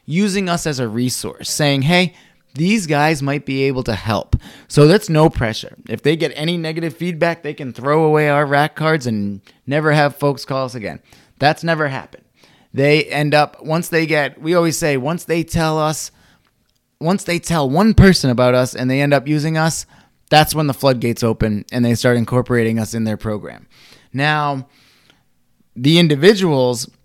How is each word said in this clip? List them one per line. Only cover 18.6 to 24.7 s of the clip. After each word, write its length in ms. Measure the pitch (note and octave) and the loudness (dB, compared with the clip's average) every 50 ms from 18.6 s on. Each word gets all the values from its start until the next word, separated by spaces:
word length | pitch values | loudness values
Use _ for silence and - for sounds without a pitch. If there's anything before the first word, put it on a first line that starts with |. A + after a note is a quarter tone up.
| B2+ B2+ - | 2 0 -2
and 160 | - B2 B2+ | -4 -2 -2
they 120 | C3 C3+ | 0 0
end 120 | C#3+ C#3+ C#3+ | 2 2 2
up 140 | C#3 B2+ C#3+ | 0 0 0
using 300 | D3+ D3+ C#3+ D#3+ D#3+ D#3+ | -2 -2 -2 -2 -2 0
us, 280 | D#3+ D#3+ D#3 - - _ _ - _ _ _ _ _ - | -2 -2 -2 -4 -10 _ _ -20 _ _ _ _ _ 2
that's 260 | - D#3 D#3 - - | 4 4 4 2 0
when 120 | D3+ D#3 C#3+ | -2 -2 -2
the 60 | B2+ | -2
floodgates 500 | - - C#3 C3 A#2+ A2+ A#2 A2+ - - | 0 0 0 0 2 0 -4 -2 -2 -2
open 420 | A2+ A2+ - A#2+ A2 G#2 G#2 G2 - | -2 0 0 -2 -2 -2 -4 -6 -6
and 120 | - B2 A#2+ | -4 -2 0
they 120 | A#2 A#2+ | 0 0
start 200 | - - B2 B2 A#2+ | 2 2 2 2 2
incorporating 640 | A#2 - B2 B2 A#2+ - B2+ A#2+ A2+ A2+ A2+ A2+ | 0 0 0 -2 0 0 0 0 0 0 -2 -2
us 140 | A2 G#2 - | -4 -4 -4
in 100 | A2+ A2+ | -4 -4
their 140 | A2 G#2+ G#2 | -4 -6 -6
program. 500 | - A2 G#2+ G#2 - C2 A#1 G#1+ - _ _ _ - - - _ _ _ - | -6 -6 -8 -8 -8 -12 -18 -18 -20 _ _ _ -20 -20 -20 _ _ _ -6
Now, 540 | B2+ C#3 D3+ D3+ D3+ D3 D3 C#3+ C3+ B2+ - | -4 -2 -2 0 -2 -2 -4 -4 -6 -8 -12